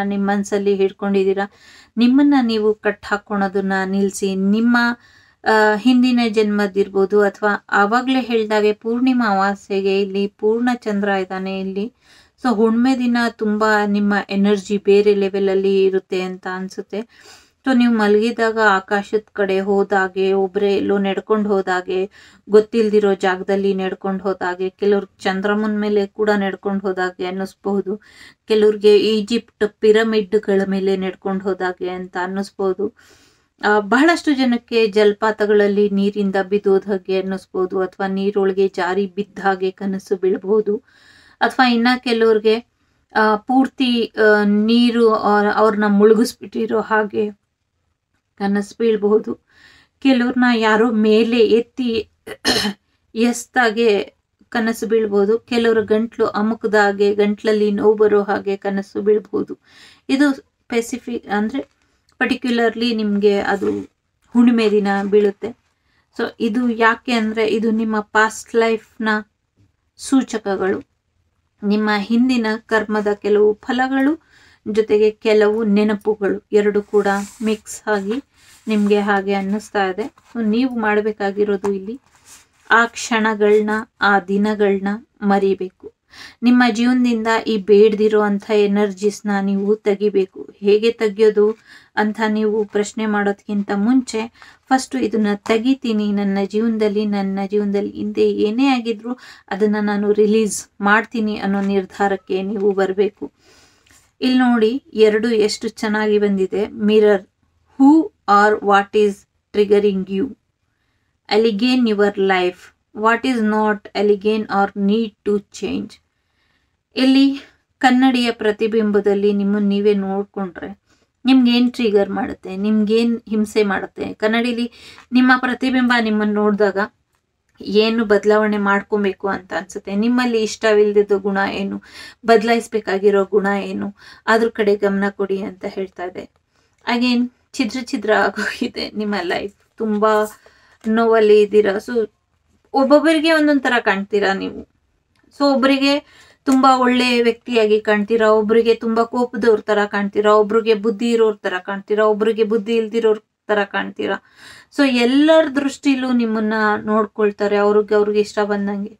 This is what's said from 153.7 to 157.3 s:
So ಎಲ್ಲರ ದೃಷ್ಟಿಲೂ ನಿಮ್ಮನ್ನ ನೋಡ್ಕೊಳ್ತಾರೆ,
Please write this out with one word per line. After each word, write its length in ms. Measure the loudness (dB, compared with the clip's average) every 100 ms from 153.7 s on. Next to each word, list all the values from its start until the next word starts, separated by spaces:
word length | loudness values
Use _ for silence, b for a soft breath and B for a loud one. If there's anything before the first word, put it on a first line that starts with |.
| -6 -8 -8 -6 -6 B B B B B -2
So 120 | 0
ಎಲ್ಲರ 580 | 2 2 4 4 4 2
ದೃಷ್ಟಿಲೂ 560 | -2 -4 -2 -2 0 0
ನಿಮ್ಮನ್ನ 420 | 0 0 -2 -2 0 0 -2
ನೋಡ್ಕೊಳ್ತಾರೆ, 800 | 0 -2 -2 -2 -2